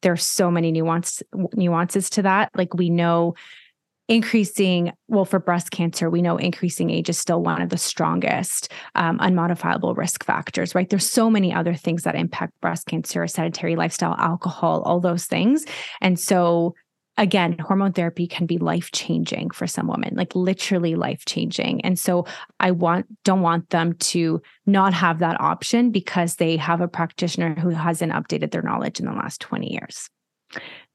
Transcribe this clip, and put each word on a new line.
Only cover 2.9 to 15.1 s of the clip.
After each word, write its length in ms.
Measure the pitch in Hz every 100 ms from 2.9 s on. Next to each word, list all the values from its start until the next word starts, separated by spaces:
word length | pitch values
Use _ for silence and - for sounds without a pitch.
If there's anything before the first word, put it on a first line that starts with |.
| 170 170 170 170 170 - - - _ _ _ -
increasing, 840 | 226 226 226 196 - 190 175 175 - -
well, 200 | 208 180
for 120 | 190
breast 320 | - 175 -
cancer, 380 | - 170 - 165
we 140 | 170
know 160 | 175 170
increasing 500 | 180 - 175 - 170
age 220 | 165 165
is 80 | 170
still 240 | - 170
one 180 | 170 165
of 80 | 175
the 80 | 175
strongest, 960 | - - 160 170 - - 180 - - - -
um, 240 | - 165 -
unmodifiable 760 | 180 180 175 170 170 - -
risk 300 | - 170 -
factors, 500 | - - - - 180
right? 140 | 185 180
There's 200 | 196 -
so 200 | - 226
many 240 | 214 185
other 220 | 175 170
things 300 | 170 - 165
that 100 | 165
impact 380 | 156 170 - 170 -
breast 240 | 170 170 -
cancer, 400 | 165 - 175 170
sedentary 500 | - 165 - 165 165
lifestyle, 380 | 165 - 165 -
alcohol, 640 | 170 170 175 - 165 160 -
all 120 | 175
those 240 | 175